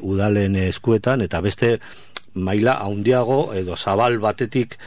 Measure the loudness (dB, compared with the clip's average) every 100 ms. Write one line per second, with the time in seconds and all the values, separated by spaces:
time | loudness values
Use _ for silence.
0 | 0 0 2 2 2 0 0 -2 0 2
1 | 2 0 0 -2 -2 0 0 0 -4 -20
2 | -16 -14 -10 -6 -2 2 2 0 -2 -2
3 | 2 2 2 0 0 -4 -4 -4 0 2
4 | 2 2 -2 -2 -2 0 -2 -6